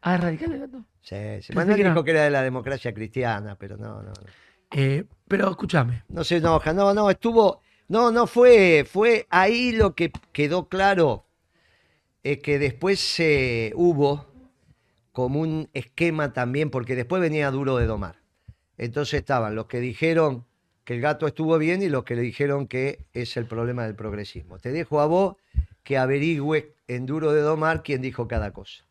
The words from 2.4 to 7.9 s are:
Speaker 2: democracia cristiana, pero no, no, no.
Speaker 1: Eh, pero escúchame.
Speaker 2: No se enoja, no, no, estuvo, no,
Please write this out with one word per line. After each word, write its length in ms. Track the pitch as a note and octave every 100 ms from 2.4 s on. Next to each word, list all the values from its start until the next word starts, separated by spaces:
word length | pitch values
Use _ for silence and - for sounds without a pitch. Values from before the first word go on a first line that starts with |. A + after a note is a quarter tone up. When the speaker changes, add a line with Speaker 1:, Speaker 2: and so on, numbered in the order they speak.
Speaker 2:
democracia 500 | C3 B2+ B2 C3+ A#2+
cristiana, 640 | G#2+ G#2+ C3 A#2+ G#2 G#2
pero 220 | G2+ G2 G2+
no, 220 | G#2+ G#2+
no, 60 | G2+
no. 40 | G2 F#2+ _ _ _ _
Speaker 1:
Eh, 300 | C#3+ C3+ C#3 G3 _ _
pero 220 | F#3+ F#3+
escúchame. 520 | F3 G3 E3 A#2+ B2 -
Speaker 2:
No 160 | -
se 140 | E3 E3+
enoja, 340 | E3 D#3+ D#3
no, 220 | F3 G3
no, 160 | G3+ G#3
estuvo, 500 | F#3 A#3 A3+ G#3 - _ _
no, 220 | _